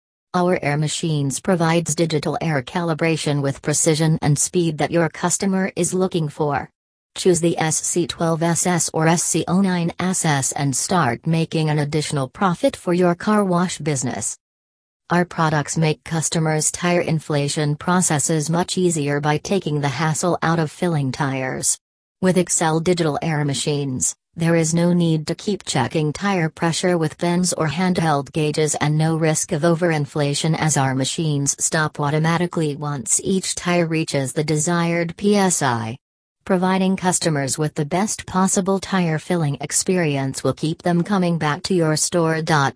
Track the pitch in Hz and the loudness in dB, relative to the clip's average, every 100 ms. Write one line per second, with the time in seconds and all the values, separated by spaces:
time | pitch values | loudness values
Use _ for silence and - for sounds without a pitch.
0 | _ _ _ 180 180 180 143 143 151 - | _ _ _ 0 2 2 0 0 -2 -2
1 | 170 151 139 131 - 180 165 170 165 151 | -2 0 -2 -2 0 2 4 2 0 -2
2 | 170 156 165 143 165 151 123 180 170 156 | 0 0 -2 -2 0 -2 -2 -4 -2 0
3 | 165 160 - 143 139 135 - 143 - 156 | 0 0 0 0 0 -2 -2 0 2 2
4 | 160 156 - 143 - 185 170 156 151 170 | 4 2 2 0 0 0 0 0 0 0
5 | 160 - 180 - 196 190 190 - 170 185 | 0 -2 -4 -2 0 0 -2 -2 -2 0
6 | 185 180 151 - 147 139 - _ _ _ | 0 0 -2 -2 -2 -2 -6 _ _ _
7 | _ - 190 170 170 - 160 156 - - | _ 0 2 4 2 0 0 -2 -2 -2
8 | 165 - 170 165 165 170 185 175 - - | -2 -2 -2 0 0 0 2 0 0 0
9 | 160 170 - 165 - 180 196 180 170 - | 2 2 0 -2 0 2 2 2 -2 -2
10 | 175 185 165 143 131 - 143 127 - 185 | -4 -2 0 0 -2 -2 -2 -2 0 0
11 | 139 117 - 165 160 160 156 151 151 156 | 0 0 -2 0 0 0 0 0 0 -2
12 | 147 147 131 - 196 170 277 - - 175 | -2 -4 -4 -2 0 2 0 -2 -2 2
13 | 180 175 - 214 196 175 180 - 151 139 | 2 2 2 2 2 2 0 -2 -4 -2
14 | 127 - - - _ _ _ _ _ _ | -2 -4 -8 -10 _ _ _ _ _ _
15 | _ 170 175 - 160 151 139 - 160 151 | _ 0 0 0 0 2 -2 0 0 0
16 | - 165 151 170 160 156 151 - 180 175 | -4 -4 -2 0 0 0 -2 -2 0 0
17 | - 156 - 151 143 - 151 147 - 180 | 0 -2 0 -2 0 -2 -2 -2 0 2
18 | 180 151 - 160 147 165 180 - 180 160 | 2 0 0 0 0 0 0 0 0 0
19 | 143 143 147 151 - 196 175 147 143 127 | 0 0 0 -2 0 -2 0 -2 -2 0
20 | 160 156 180 165 156 165 156 - 180 160 | -2 0 0 0 0 0 -2 -2 -2 0
21 | 135 123 143 135 131 139 160 - _ _ | -2 -2 -4 -2 -4 -4 -4 -4 _ _
22 | _ _ 185 180 175 - 165 160 165 175 | _ _ 0 2 0 0 0 0 2 2
23 | 160 139 165 151 147 131 - 147 143 127 | 0 0 -2 -2 -2 -2 -2 -2 -2 -2
24 | - - _ - 165 170 160 170 175 175 | -4 -6 _ -4 2 2 2 2 4 4
25 | 170 160 151 170 - 202 - 147 123 165 | 4 2 -2 -6 -4 -4 -2 -2 0 0
26 | 151 147 202 190 160 - 170 156 190 180 | -2 -2 -2 0 0 0 -2 0 0 0
27 | 156 - 175 175 180 - 156 147 185 185 | 0 -2 -2 0 0 0 -2 0 0 2
28 | 165 143 135 - 151 151 156 - 151 156 | 2 0 0 -2 -2 0 0 0 0 2
29 | 160 160 160 156 - 165 165 165 175 156 | 2 2 2 0 -2 0 2 2 2 0
30 | 143 156 143 143 160 156 156 147 135 131 | -2 -2 0 0 0 0 0 2 0 0
31 | 131 - 160 143 139 - - 165 156 - | -2 -2 -2 0 -2 -2 -2 0 -2 -2
32 | 147 151 160 165 175 180 156 143 147 143 | -2 0 0 0 -2 -2 -4 -4 -6 -6
33 | - - - 190 - - - 175 165 160 | -2 -2 0 -2 -2 -6 0 0 2 0
34 | 160 143 131 - 151 156 151 175 170 170 | 0 -2 -2 -2 -2 0 0 0 0 0
35 | 170 - 202 208 190 175 139 117 110 123 | -2 -2 2 4 4 2 0 0 -4 -8
36 | _ _ _ _ - 190 185 190 190 190 | _ _ _ _ -2 0 2 2 2 0
37 | 180 175 170 147 139 123 151 - 147 170 | 0 0 0 0 -2 -2 -4 -2 -2 0
38 | 214 - - 185 190 208 185 196 - 190 | -2 -4 -4 0 2 2 0 -2 0 0
39 | 175 156 - 180 151 139 147 - - 185 | 0 -2 -2 0 0 -2 -4 -4 0 0
40 | 165 139 135 135 139 131 156 165 180 175 | 2 0 -2 -2 -2 -2 -4 -2 0 0
41 | 170 202 180 170 151 143 - 185 160 156 | 2 0 2 0 0 -2 0 2 2 0
42 | - 175 165 160 160 156 135 | 0 0 0 0 2 2 2